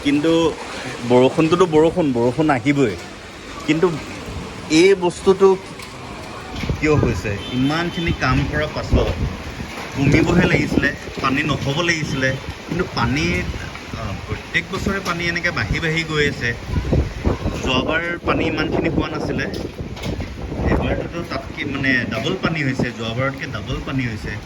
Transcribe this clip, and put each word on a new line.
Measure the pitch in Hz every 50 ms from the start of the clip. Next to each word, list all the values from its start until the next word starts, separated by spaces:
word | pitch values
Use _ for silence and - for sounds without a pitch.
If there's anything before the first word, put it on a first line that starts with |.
| -
কিন্তু | 143 143 147 147 160 165 165 165 151 117 - - - - - - 131 127 - 120 117
বৰষুণটোতো | 123 123 127 131 - 160 156 160 180 180 185
বৰষুণ, | 175 156 156 160 165 - 175 165 143
বৰষুণ | 123 120 117 127 123 - 160 156
আহিবই, | 139 127 104 139 147 143 135 110 90 82 - - - - - - - - - - - - -
কিন্তু | - 156 160 185 180 160 123 - - - - - - - - - - - - - -
এই | 156 160 180 196 196
বস্তুটো | 185 175 175 170 - - 196 190 190 196 190 190 185 - - - - - - - - - - - - - - - - - - - - - - - -
কিয় | 143 156 151
হৈছে? | 135 - 123 113 - - 107 101 101 - -
ইমানখিনি | - 127 131 139 151 165 170 175 - 180 165 170 165 -
কাম | 147 131 131 139 139 131
কৰাৰ | 147 151 151 - -
পাছত | 202 196 - - - - - - - - - - - - - - - - - - - - - -
কমিবহে | 135 139 143 151 165 165 175 175 180 185 180
লাগিছিলে, | 165 147 - - - - 139 143 143 - - - - -
পানী | - 135 131 143
নহ'ব | 151 151 139 135 - 139 139 165 175 175
লাগিছিলে, | 170 160 147 - - 135 131 131 135 135 - - - - -
কিন্তু | - 165 170 185 - -
পানী, | 139 117 120 127 147 165 170 180
আহ, | 180 175 - - - - - - - - - - - 113 104 95 - -
প্ৰত্যেক | - 104 - - - - 170 170 170
বছৰে | 185 185 - 202 196 196 190 190
পানী | 175 170 175
এনেকৈ | 175 175 175 165 175
বাঢ়ি | 170 151 - - 143 151
বাঢ়ি | 160 160 156 165 165 156
গৈ | 156 151 147 143
আছে। | - - 123 120 120 - - - - - - - - - - - - - - - - - - - - - -
যোৱাবাৰ | - 127 127 - - 156 165 170 175 170 165 -
পানী | 165 156 160 165
ইমানখিনি | 160 151 156 151 165 - - 165 165
হোৱা | 143 151 151 160
নাছিলে, | 151 147 151 - 147 - - - - - - - - - - - - - - - - - - - - - - - - - - -
এইবাৰটোতো | - - - - - - - - - 170 - -
তাতকৈ | 151 135 - - - - 151
মানে | 147 139 135 135 135 127 123 113 101
ডাবল | 107 - 123 156 190 185
পানী | 190 175 160 156
হৈছে, | 143 135 - - 123 120 110 110
যোৱাবাৰতকৈ | 117 113 113 123 131 135 135 135 147 135
ডাবল | 127 107 98 113 135 156 175
পানী | 160 143 135
হৈছে। | 127 120 107 104 - 110 104 104 -